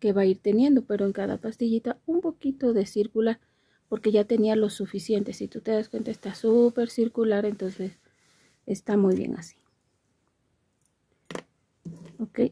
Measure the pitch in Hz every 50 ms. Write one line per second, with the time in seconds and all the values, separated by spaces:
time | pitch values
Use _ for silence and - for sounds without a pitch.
0 | - 208 196 196 196 190 190 196 - 208 202 220 254 285 285 254 - - 208 202
1 | 196 196 196 - 196 196 - - - 220 226 - 247 233 226 226 - 247 240 -
2 | _ - 320 349 - 339 320 _ - 277 269 - - 240 226 220 202 208 - 214
3 | 208 214 - 220 220 226 226 - _ _ _ _ _ _ _ _ _ - - 226
4 | - 220 208 214 208 208 240 220 208 220 214 220 214 208 208 - 202 190 - 196
5 | - - 220 202 196 196 196 - 202 196 - 226 - - 220 214 220 - - 220
6 | 220 - 220 - - 196 190 - - 226 220 240 240 240 240 - 233 233 - -
7 | 226 226 - - 226 220 208 202 208 214 208 208 196 185 185 - 190 190 - _
8 | _ _ _ _ _ _ _ _ _ _ _ _ - - 202 196 - - 208 208
9 | 196 190 185 185 - - - 175 165 - - _ _ _ _ _ _ _ _ _
10 | _ _ _ _ _ _ _ _ _ _ _ _ _ _ _ _ _ - _ _
11 | _ _ _ _ _ - - - - _ _ _ _ _ _ _ - 175 165 165
12 | - - - - 226 220 - - 240 262